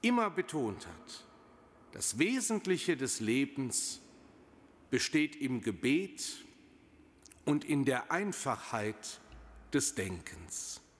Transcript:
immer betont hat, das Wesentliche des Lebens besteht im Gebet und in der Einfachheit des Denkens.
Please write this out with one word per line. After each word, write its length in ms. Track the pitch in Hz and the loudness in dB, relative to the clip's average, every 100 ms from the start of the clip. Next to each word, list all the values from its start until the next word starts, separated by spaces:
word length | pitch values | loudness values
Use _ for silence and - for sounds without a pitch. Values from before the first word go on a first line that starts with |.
immer 280 | 226 247 214 | 4 4 4
betont 560 | 175 180 156 117 92 87 | 0 -2 0 -2 -2 -10
hat, 380 | 82 - - - - - - - - - | -14 -16 -18 -18 -20 -20 -20 -20 -20 -18
das 260 | - - 107 | -4 -2 4
Wesentliche 800 | 180 262 220 214 190 180 - 143 | 4 4 2 0 2 2 2 2
des 240 | 131 - | 0 0
Lebens 800 | 110 123 139 139 127 - - - - - - - - - - - - | 2 4 2 -2 -2 -2 -2 -8 -14 -20 -20 -20 -20 -20 -20 -20 -2
besteht 460 | 123 - 156 151 - | 0 2 2 2 0
im 260 | 135 123 | -2 0
Gebet 800 | 110 90 127 151 196 - - - - - - - - - - - - - | -2 0 4 4 2 -6 -8 -8 -16 -20 -20 -20 -20 -20 -20 -20 -20 -8
und 200 | - 147 | 0 0
in 200 | - 147 | 2 2
der 280 | 139 127 - | 4 2 0
Einfachheit 1080 | 170 202 - 139 113 - 113 107 107 - - - - - - - | 0 0 -2 -2 -2 -2 -2 -2 -4 -12 -14 -16 -20 -20 -20 -2
des 220 | 143 - | 0 2
Denkens. 880 | - 95 90 - 82 85 - - - - | -2 -4 -6 -10 -14 -12 -10 -10 -12 -16